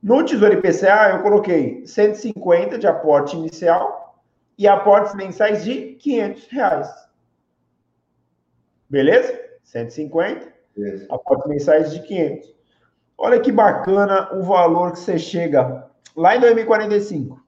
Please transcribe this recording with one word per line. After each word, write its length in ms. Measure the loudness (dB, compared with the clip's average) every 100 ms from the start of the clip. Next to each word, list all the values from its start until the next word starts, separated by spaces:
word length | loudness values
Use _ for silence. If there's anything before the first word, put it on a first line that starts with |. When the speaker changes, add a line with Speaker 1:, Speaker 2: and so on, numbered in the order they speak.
Speaker 1:
No 220 | 2 2
Tesouro 300 | 2 2 4
I 60 | 4
P 120 | 0
C 160 | 2 4
A, 220 | 4 4
eu 120 | 2
coloquei 640 | 2 2 2 -2 -2 -8 -10
cento 300 | 0 0 0
e 20 |
cinquenta 580 | -10 -8 2 2 2 -2
de 120 | -2
aporte 480 | 0 2 2 0 -8
inicial 880 | -10 -4 0 0 -2 -8 -18 _ _ _ _ _
e 100 | 2
aportes 460 | 2 4 4 2
mensais 500 | -6 -12 -2 -2 0
de 300 | -4 -8 -10
quinhentos 520 | -10 -4 -4 -4 -10 _
reais. 380 | -4 -2 -2 -6 -14 _ _ _ _ _ _ _ _ _ _ _ _ _ _ _ _ _ _ _
Beleza? 500 | 0 4 4 2 -8 -12 -20
Cento 280 | _ -12 -10
e 40 |
cinquenta. 580 | -10 -6 -4 -4 -6 -16 _ _ -12
Speaker 2:
Beleza. 300 | -10 -10 -12
Speaker 1:
Aportes 380 | -12 -4 -4 -2
mensais 440 | -4 0 0 0
de 80 | -8
quinhentos. 520 | -10 -6 -4 -6 -16 _ _ _ _ _ _ -6
Olha 240 | 0 2
que 100 | 2
bacana 800 | 2 2 2 0 0 2 0 -2
o 80 | -6
valor 500 | 0 2 4 2 -2
que 60 | -6
você 200 | -6 -6
chega 680 | -4 -6 0 0 0 -6 -16 _ _
lá 220 | 0 2 4
em 40 |
dois 140 | 4
mil 100 | 4
e 20 | 2
quarenta 280 | 0 2
e 60 | -2
cinco. 420 | -2 -8 -10 -12